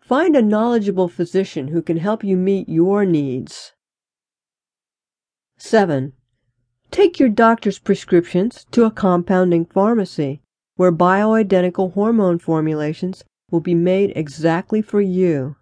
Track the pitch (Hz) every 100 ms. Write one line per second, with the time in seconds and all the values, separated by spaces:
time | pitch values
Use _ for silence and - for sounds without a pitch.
0 | _ 269 359 294 214 214 233 233 202 185
1 | 180 175 170 185 196 - 135 170 165 165
2 | 185 220 202 185 185 196 - 160 180 202
3 | 202 160 139 131 - - - _ _ _
4 | _ _ _ _ _ _ _ _ _ _
5 | _ _ _ _ _ _ - 226 190 139
6 | 135 - _ _ _ _ _ _ _ -
7 | 392 - 269 208 226 233 208 190 - 196
8 | - 175 170 175 214 - _ - 226 220
9 | 190 175 175 185 185 170 165 - 202 233
10 | 185 - 143 151 _ _ _ - 185 165
11 | 180 190 214 220 214 185 180 175 185 185
12 | 208 233 185 170 - 160 156 151 151 160
13 | 180 190 - _ _ 170 170 170 175 185
14 | 202 - 151 139 160 165 - 220 214 208
15 | 202 180 180 147 131 151